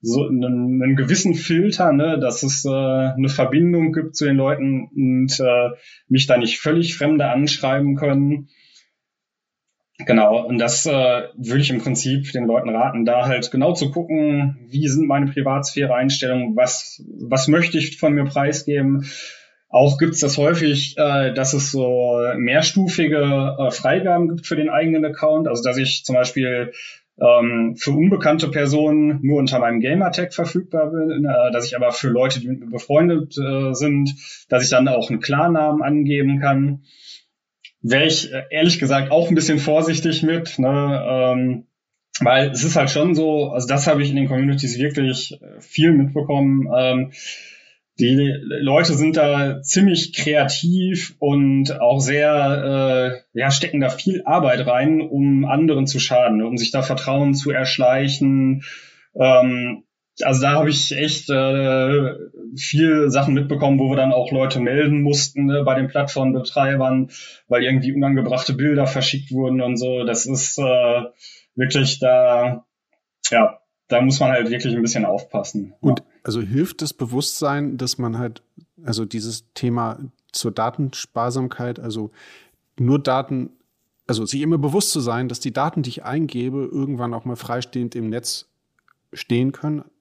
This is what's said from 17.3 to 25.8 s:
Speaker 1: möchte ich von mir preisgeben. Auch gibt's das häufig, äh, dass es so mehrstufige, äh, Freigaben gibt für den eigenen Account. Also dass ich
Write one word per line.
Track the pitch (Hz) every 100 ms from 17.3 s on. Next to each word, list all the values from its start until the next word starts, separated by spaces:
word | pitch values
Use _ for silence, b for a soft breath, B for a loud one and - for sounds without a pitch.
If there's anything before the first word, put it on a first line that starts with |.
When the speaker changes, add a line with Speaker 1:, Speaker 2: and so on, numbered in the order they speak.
| 135 135
Speaker 1:
möchte | 156 170 170
ich | 143 -
von | 156
mir | 147
preisgeben. | 139 139 143 143 - 143 135 139 139 B B B B B B
Auch | 123 139 139
gibt's | 165 165
das | 143 139
häufig, | 147 170 160 143 - -
äh, | 151 139 135
dass | 120 131
es | 143 139
so | 139 127 123 123 120 120 120
mehrstufige, | 123 139 160 - 185 170 156 151 143 139 135 139
äh, | 135
Freigaben | - 127 165 185 175 170
gibt | 170 -
für | 156
den | 151
eigenen | 147 160 160
Account. | 156 147 156 156 156
Also | 120
dass | 123
ich | 123